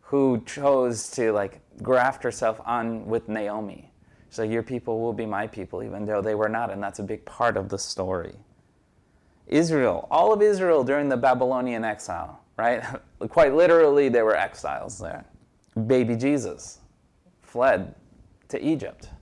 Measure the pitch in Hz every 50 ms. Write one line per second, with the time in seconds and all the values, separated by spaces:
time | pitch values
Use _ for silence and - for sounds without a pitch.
0 | _ - 139 139 139 135 123 113 - - - 147 143 143 139 131 127 123 120 104
1 | - - - - 117 110 104 104 101 98 - - _ _ _ 113 104 - 127 127
2 | 123 135 135 - - 123 117 - 123 110 - - - 113 120 120 113 117 113 110
3 | 110 104 113 117 113 - 107 110 104 104 104 110 107 98 92 - - _ _ _
4 | _ _ _ _ _ _ - - 113 107 113 117 117 - 131 120 - 120 113 113
5 | 113 117 110 101 113 107 98 98 107 110 - 107 92 - - 92 110 110 92 101
6 | 104 104 107 101 98 110 107 104 107 107 110 113 120 107 - 98 101 98 98 -
7 | 101 98 107 107 - - - - 120 120 101 98 98 98 98 98 - - - -
8 | 92 92 92 87 85 - - - - _ _ _ _ _ _ _ _ _ _ _
9 | _ _ _ _ _ _ _ _ _ - - 151 170 165 160 143 127 110 87 -
10 | - - - 156 180 214 220 202 208 214 208 185 185 175 165 147 127 123 139 147
11 | 147 139 131 120 120 135 127 123 131 127 131 127 127 127 120 113 113 110 107 -
12 | - - 90 85 80 78 - - _ _ _ - 113 120 123 117 120 - 131 -
13 | _ _ _ - - - - 170 156 139 131 156 175 175 170 165 160 147 143 143
14 | 143 131 120 120 110 110 104 76 98 95 - - - 76 69 60 - - - 95
15 | 92 82 - - - _ _ _ _ _ _ _ _ _ _ 110 110 113 131 127
16 | 123 113 120 113 123 139 147 139 113 95 71 - - - - - - _ _ _
17 | _ _ _ _ _ _ _ _ _ - - 120 127 135 107 92 92 - - _
18 | _ _ _ _ - _ _ _ _ _ - - - 147 160 139 - - - -
19 | - - - -